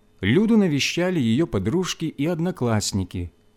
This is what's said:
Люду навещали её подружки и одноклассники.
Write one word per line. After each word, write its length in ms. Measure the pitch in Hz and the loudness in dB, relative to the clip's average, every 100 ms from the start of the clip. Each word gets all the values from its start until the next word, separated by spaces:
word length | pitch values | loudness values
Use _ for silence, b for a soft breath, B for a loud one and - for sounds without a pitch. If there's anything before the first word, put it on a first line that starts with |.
| _ _ | _ _
Люду 360 | 92 139 214 226 | 2 2 4 4
навещали 600 | 190 143 - - 180 180 | 4 0 -2 -2 -2 0
её 280 | 117 113 339 | 2 2 0
подружки 580 | 101 92 160 175 - 160 | -2 -2 -2 -4 -6 -8
и 200 | - 143 | -4 -4
одноклассники. 1080 | 175 175 185 120 107 - 101 92 92 85 - _ | -2 -4 -2 0 0 0 -4 -4 -6 -10 -12 _